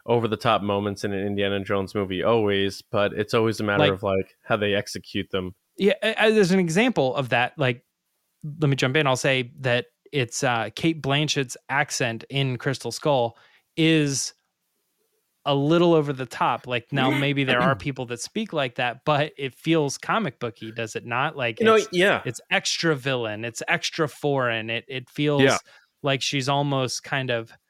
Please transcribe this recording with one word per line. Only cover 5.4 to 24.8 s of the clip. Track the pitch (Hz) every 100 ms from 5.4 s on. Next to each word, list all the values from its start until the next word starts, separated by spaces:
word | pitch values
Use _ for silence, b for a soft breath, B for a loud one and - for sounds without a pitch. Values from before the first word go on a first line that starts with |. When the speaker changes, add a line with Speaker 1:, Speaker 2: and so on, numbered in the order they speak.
| 92 - _ -
Speaker 2:
Yeah, | 196 -
a-, | 220
a-, | 214 220 220
as | 175
an | 190
example | 170 170 254 175 131 139
of | 127
that, | 120 127 -
like, | 127 123 _ _ _ _ _ _ 151 160
let | 147
me | 135
jump | 131 156
in. | 143
I'll | 127
say | 147 131 123 143
that | 131 123 - _ -
it's, | 147 120 -
uh, | 127 117 110 -
Cate | 165 160
Blanchett's | 135 139 151 143 123 - -
accent | 139 147 - 123 113 -
in | 135 135 123
Crystal | 143 127 120
Skull | - 156 135 117 - b b b -
is | 160 160 143 135 - - _ _ _ _ _ _ _ _ _ _ 143
a |
little | 143 147 170 175
over | 160 143
the | 131 131
top. | - 165 117 127
Like, | 120 -
now | 139 131
Speaker 1:
<clears throat> | 135
Speaker 2:
maybe | 143 139
there | 131 123
are | 131
people | 135 143 131 123
that | 120
speak | - 208 226
like | 156 131
that, | - 123 113 -
but | 143 151 -
it | 135
feels | - 165 165 143 -
comic | - 202 175 -
booky, | 120 - 110
does | 117 113 117
it | 117
not? | 120 151 143
Like, | 120 113
Speaker 1:
You | 220
know, | 220
Speaker 2:
it's, | -
Speaker 1:
yeah. | 175 196 123 131
Speaker 2:
it's | - -
extra | 185 - - 165
villain, | 139 139 127 110 107 117
it's | - -
extra | 170 - - 147
foreign. | - 147 135 123 113 113
It, | 117